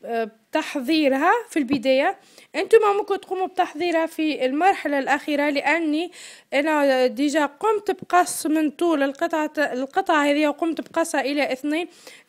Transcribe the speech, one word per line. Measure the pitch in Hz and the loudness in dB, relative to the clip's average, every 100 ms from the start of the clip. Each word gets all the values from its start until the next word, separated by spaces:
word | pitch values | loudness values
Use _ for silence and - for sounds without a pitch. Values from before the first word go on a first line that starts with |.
آه، | 202 233 226 - _ | -6 -4 -4 -8 _
بتحضيرها | 311 302 294 247 320 285 269 330 466 440 | -4 -4 -4 0 2 4 4 2 2 0
في | 330 | -2
البداية. | 247 277 254 262 320 392 _ - - | 0 0 2 2 2 -2 _ -20 -10
أنتم | 294 392 453 427 403 | -6 4 6 6 2
ممكن | 415 392 | -2 -4
تقوموا | - 370 370 | -4 -6 -4
بتحضيرها | 370 349 294 349 330 320 | -2 -2 -2 -2 0 -2
في | 320 311 - | -2 -4 -2
المرحلة | 262 285 370 381 302 277 | -2 2 2 2 0 -2
الأخيرة، | 262 285 - 285 294 | 0 -2 0 -2 0
لأني | 285 - 320 320 302 339 - - - _ | 0 0 0 0 -2 -4 -10 -20 -20 _
أنا | 269 302 302 285 262 254 | -2 0 2 2 2 0
ديجا | 214 294 294 285 | 0 0 0 -2
قمت | 285 427 427 403 | -2 -2 0 -2
بقص | 381 - 349 349 - 320 | -6 0 2 2 -2 -2
من | 311 302 | 0 0
طول | 294 339 311 | 0 0 0
القطعة، | 277 269 339 320 302 302 | 0 -2 -4 -2 -4 -2
القطعة | 285 247 269 381 381 311 | -2 -4 -4 -2 0 2
هذه، | 285 285 302 | 2 2 0
وقمت | 294 330 311 | 0 -4 -4
بقصها | - 330 330 294 | -6 -4 -2 -2
إلى | 254 285 254 | -2 0 -2
اثنين. | 254 294 311 349 - - - | -2 -4 -4 -6 -12 -20 -20